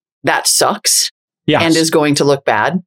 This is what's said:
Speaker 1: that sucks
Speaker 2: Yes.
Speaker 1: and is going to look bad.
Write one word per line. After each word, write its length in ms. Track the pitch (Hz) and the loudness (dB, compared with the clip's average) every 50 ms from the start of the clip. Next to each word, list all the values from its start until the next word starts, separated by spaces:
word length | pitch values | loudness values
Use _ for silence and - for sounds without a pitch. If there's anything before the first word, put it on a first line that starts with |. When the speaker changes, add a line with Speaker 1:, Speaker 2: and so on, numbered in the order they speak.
| _ _ _ _ - | _ _ _ _ -4
Speaker 1:
that 240 | 147 160 - - | -2 -2 -2 -2
sucks 640 | - - - 143 131 185 208 - - - - - - - _ _ _ _ _ _ | -2 0 0 0 0 -2 -2 -2 -2 -2 -2 -2 -4 -8 _ _ _ _ _ _
Speaker 2:
Yes. 160 | - 151 143 165 | 0 0 2 2
Speaker 1:
and 120 | 165 160 | 2 2
is 140 | 165 160 160 | 2 0 2
going 240 | - 160 151 151 143 | 0 0 2 2 0
to 80 | 143 147 | 0 2
look 200 | 143 143 135 - | 0 0 0 0
bad. 360 | - 117 104 107 131 165 185 - | -2 0 0 0 -2 -2 -4 -8